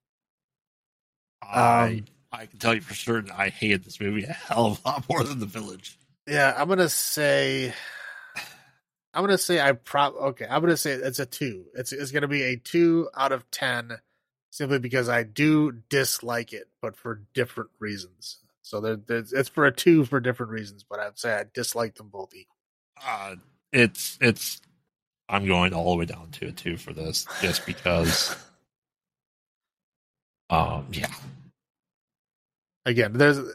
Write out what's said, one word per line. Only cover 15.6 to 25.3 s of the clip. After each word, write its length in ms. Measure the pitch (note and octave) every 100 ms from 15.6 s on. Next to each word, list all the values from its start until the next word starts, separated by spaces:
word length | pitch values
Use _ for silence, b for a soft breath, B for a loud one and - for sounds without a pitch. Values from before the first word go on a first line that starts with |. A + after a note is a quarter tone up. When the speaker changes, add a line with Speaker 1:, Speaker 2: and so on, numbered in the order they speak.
| D3+ A#2+ -
Speaker 2:
dislike 640 | C#3 C3+ - A#2 A#2 A#2
it, 160 | G#2+ - _
but 140 | A2 G#2
for 260 | A#2+ A2 G2+
different 380 | - A#2+ - A2+ -
reasons. 600 | G#2+ G2+ F2+ F2+ - - _ _
So 180 | - G#2+
there, 160 | A2 A2
there's, 380 | G#2 A#2 A2
it's 160 | C3 C#3
for 160 | - C#3+
a 60 |
two 320 | - - D#3+ C3+
for 160 | C#3
different 320 | B2 A#2+ A#2
reasons, 320 | A2 G#2 G2+ -
but 100 | G#2
I'd 200 | G#2 G#2
say 140 | A#2+
I 100 | G#2 G#2
dislike 420 | - A#2 A#2 A2+ -
them 120 | G#2+
both 220 | G2+ -
equally. 140 | - F#2 _ _ _ _ - C3+
Speaker 1:
Uh, 300 | A2 G2 F#2 - _ _
it's, 440 | C3+ A#2 - - -
it's, 400 | C#3 G#3+ - - _ _ _ _ _ _
I'm 180 | -